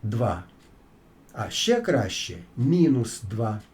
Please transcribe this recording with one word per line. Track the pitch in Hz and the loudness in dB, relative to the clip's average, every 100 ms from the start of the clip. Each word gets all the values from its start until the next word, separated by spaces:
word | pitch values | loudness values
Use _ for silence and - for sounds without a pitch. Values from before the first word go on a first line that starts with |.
два. | 110 113 117 85 - - - - - - - - - | -2 -2 -2 -2 -8 -20 -20 -20 -20 -20 -20 -20 -18
А | - 107 | -8 -6
ще | - - 240 | -2 2 2
краще | 214 139 101 - - 87 - - | 2 0 0 -4 -8 -10 -14 -2
мінус | 127 175 165 127 113 - 98 | 2 4 6 4 0 -6 -8
два. | 107 113 107 - | -4 -2 -4 -10